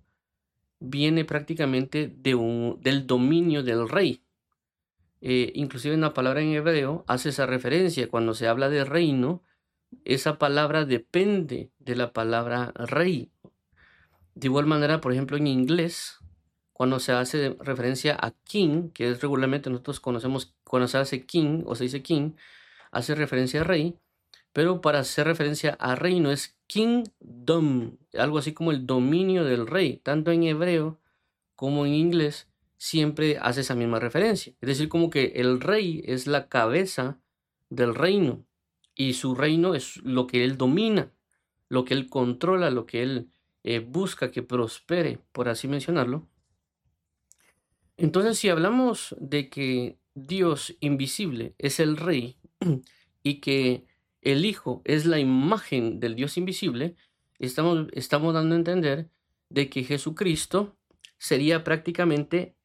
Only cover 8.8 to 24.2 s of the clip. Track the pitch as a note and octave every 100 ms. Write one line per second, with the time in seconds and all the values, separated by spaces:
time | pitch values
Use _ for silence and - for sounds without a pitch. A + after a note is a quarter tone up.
8.8 | C#3 D#3+ E3 C3+ B2+ F3+ _ _ _ _
9.8 | _ - - C3+ D#3+ D3 D3 C#3+ D3+ D#3
10.8 | C#3+ A#2+ - F3 G3+ G3 D3+ B2+ - _
11.8 | C3 A#2+ A#2+ - A2+ A#2 A#2+ B2 A#2+ -
12.8 | A#2+ C3+ F3+ D3 - _ - _ _ _
13.8 | _ _ _ _ _ - C3 C#3 D3+ D3+
14.8 | D3 D#3 C3+ B2+ C3+ D3 D3 C3 B2+ F3
15.8 | E3+ - - - - _ _ _ _ -
16.8 | B2+ B2+ C3 B2 B2 D#3 C#3 - C#3 B2+
17.8 | B2 C3 D3+ D3 - - - G#3 E3+ D#3
18.8 | E3 - A#2+ B2 C#3+ C3+ C3 C#3+ C#3 B2
19.8 | B2+ C#3 - A#2+ B2+ C3+ - _ - B2+
20.8 | B2 C3+ C3+ C3 - E3+ D3+ D#3+ - A#2
21.8 | B2+ C#3 - D#3+ D3+ D#3 - - - -
22.8 | - - B2+ D3+ D3 B2+ B2+ D3 D#3+ E3+
23.8 | E3 E3+ _ _